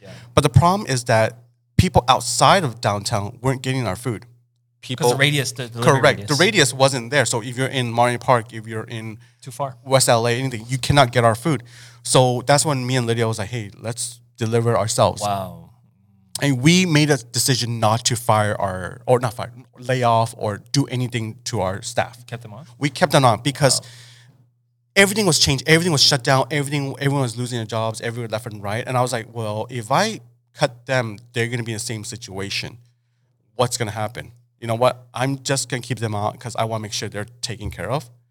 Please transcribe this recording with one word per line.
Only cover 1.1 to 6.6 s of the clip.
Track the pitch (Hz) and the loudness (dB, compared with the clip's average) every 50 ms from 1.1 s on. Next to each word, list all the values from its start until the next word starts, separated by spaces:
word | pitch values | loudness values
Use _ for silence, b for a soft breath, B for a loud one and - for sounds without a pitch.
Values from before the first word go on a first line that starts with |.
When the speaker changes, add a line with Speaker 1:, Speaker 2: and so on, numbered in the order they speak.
| 117 110 110 - - - - _ _ _ _ _ _ | 4 4 4 2 -2 -6 -20 _ _ _ _ _ _
Speaker 2:
people | - - 185 - 180 127 131 | -2 0 2 2 2 4 4
outside | 127 - - - - - 147 135 175 196 170 | 4 2 2 -2 0 4 6 6 6 4 2
of | 123 107 - | -2 -4 -2
downtown | - 110 101 104 98 - 120 101 101 101 - - | -2 -2 -2 -2 -4 -4 -4 -4 -4 -6 -8 -4
weren't | - 131 131 131 | -4 -2 -2 -2
getting | 131 131 131 135 120 | -4 -4 -4 -2 -2
our | 98 92 | -4 -4
food, | - - 131 107 - - - _ _ _ _ _ _ _ _ _ _ - | -6 -6 -6 -6 -6 -10 -16 _ _ _ _ _ _ _ _ _ _ -12
people | - 127 - - 120 | -10 -4 0 2 2
Speaker 1:
the | 123 | 4
radius, | 131 139 147 147 143 127 - | 4 4 2 2 2 -2 -4
the | 120 - 123 117 | -6 -10 -10 -10
delivery | 120 117 120 156 143 131 | -4 0 4 4 4 6
Speaker 2:
Correct. | 139 139 120 98 | 6 4 4 2
Speaker 1:
radius. | 101 110 147 131 | -2 -2 2 2
Speaker 2:
The | 175 | 2
radius | 226 214 185 | 4 4 4